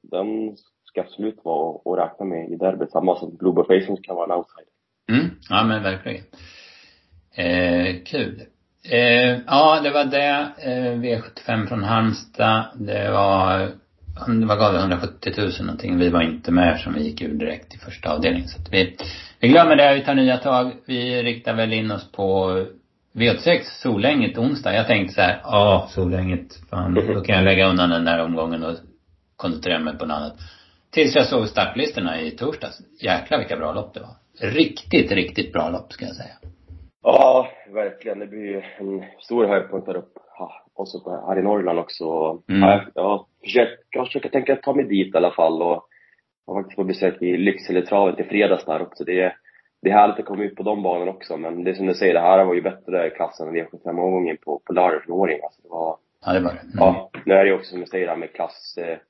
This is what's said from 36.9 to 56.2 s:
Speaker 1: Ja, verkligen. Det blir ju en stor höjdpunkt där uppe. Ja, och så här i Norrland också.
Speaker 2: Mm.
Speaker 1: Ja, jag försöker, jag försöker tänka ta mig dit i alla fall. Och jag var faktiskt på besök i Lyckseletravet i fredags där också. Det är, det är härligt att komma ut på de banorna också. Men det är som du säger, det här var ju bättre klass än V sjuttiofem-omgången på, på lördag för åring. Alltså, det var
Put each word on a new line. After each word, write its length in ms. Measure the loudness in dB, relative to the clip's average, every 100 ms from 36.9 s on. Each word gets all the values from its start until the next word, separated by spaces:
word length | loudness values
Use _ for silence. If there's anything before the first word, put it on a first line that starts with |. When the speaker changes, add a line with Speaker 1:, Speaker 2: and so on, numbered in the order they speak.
| _
Speaker 1:
Ja, 440 | 4 6 8 6 4 -6 -10
verkligen. 460 | -6 -6 -6 -10 -8
Det 80 | -10
blir 120 | -10 -8
ju 160 | -8 -10 -12
en 240 | -8 -8 -10 -16
stor 260 | -4 0 2
höjdpunkt 400 | 2 0 -6 -6
där 80 | -8
uppe. 240 | -10 -20 -20 -18
Ja, 120 | -16 -18 _ -14
och 120 | -12
så 360 | -12 -12 -10 -4
här 120 | 0
i 40 |
Norrland 360 | 2 2 0 -2
också. 260 | -4 -8 -6 -2 -2 -4 -4
Speaker 2:
Mm. 120 | 4
Speaker 1:
Ja, 220 | 6 6 2 -4
jag 300 | -2 -2 -6 _
försöker, 340 | -2 2 2 -2 _
jag 160 | -8 -6
försöker 220 | -6 -4
tänka 260 | -2 0 -2
ta 180 | 0
mig 120 | -2 0
dit 260 | 0 0 2
i 20 |
alla 140 | 2
fall. 300 | 2 2 2
Och 220 | -2 -2 -6 _ _ _ _ _ -12
jag 80 |
var 80 | -10
faktiskt 140 | -8 -6
på 60 |
besök 380 | -4 -2 -2 0
i 160 | -2 0
Lyckseletravet 800 | 0 -2 -2 -2 2 2 2 0
i 40 |
fredags 420 | -2 2 2 2 0
där 160 | -4
också. 220 | -6 -10
Det 180 | -4 0
är, 140 | 0 -2 _ _ _ _
det 80 | 4
är 40 |
härligt 260 | 6 6 4
att 60 | -6
komma 180 | -6
ut 120 | -6 -6
på 80 |
de 200 | -4 -2
banorna 280 | -2 -2 -4
också. 260 | -8 -10 -8
Men 260 | -8 -6
det 60 | -4
är 40 | -2
som 100 | -2
du 60 |
säger, 200 | 2 2
det 60 | 4
här 260 | 6 6 6
var 80 |
ju 80 | 2
bättre 480 | -2 -6 -4 -2 -2
klass 300 | -4 -6 -8
än 140 | -8
V 120 | -6 -8
sjuttiofem-omgången 640 | -10 -8 -2 0 0 -2 -4 -6
på, 160 | -8 -4
på 80 |
lördag 300 | 2 2 2 -2
för 60 |
åring. 280 | -2 0 -2
Alltså, 180 | -8 -16
det 80 | _
var 280 | -8 -6 -8 _ _